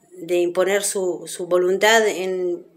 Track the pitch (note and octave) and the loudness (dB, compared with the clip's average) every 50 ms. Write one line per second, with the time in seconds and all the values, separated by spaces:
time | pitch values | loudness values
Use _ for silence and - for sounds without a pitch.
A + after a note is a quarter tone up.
0 | _ _ - F#3 F3 E3 F3+ F3 F3 F3 F3 F#3 F3+ F#3 G3+ G3+ F#3+ - - G3+ | _ _ -18 -16 -6 -2 0 0 0 0 0 0 0 2 2 0 0 -2 -4 -2
1 | F#3 F3+ E3+ D#3 E3 E3 - - F3+ E3+ F3 F3+ F3+ F3+ F#3+ F#3+ G#3 G#3+ A3+ A3+ | -2 -2 -4 -6 -8 -12 -12 -10 -4 0 2 2 2 2 2 2 4 4 4 4
2 | G#3+ G#3 D3+ E3 F#3 F#3+ F#3 F#3 F3+ F3 F3 E3+ - - _ | 4 2 0 -2 -4 -4 -4 -4 -2 -4 -4 -6 -8 -14 _